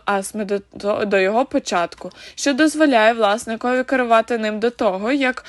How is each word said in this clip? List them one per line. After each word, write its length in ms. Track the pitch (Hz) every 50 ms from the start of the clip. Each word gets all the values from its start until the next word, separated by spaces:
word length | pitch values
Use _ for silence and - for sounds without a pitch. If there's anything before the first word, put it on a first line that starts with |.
| -
астми 400 | - 202 196 190 - - 214 208
до, 160 | 190 202 196 202 _
до, 320 | - - 202 202 - - 220
до 140 | 202 208 190
його 260 | 190 190 214 240 269
початку, 680 | - - 277 - - 208 175 170 170 - - - 180 - - - - -
що 200 | - - 285 269
дозволяє 580 | 247 311 302 302 311 311 285 254 220 214 226
власникові 720 | 240 226 214 196 208 233 - 220 226 226 - 247 254 254 247
керувати 540 | - 269 254 247 233 233 226 226 - 240 220
ним 220 | 220 214 214 208
до 100 | 226 240
того, 420 | 240 - 240 202 180 190 208 233
як 320 | 285 277 269 254 247 - -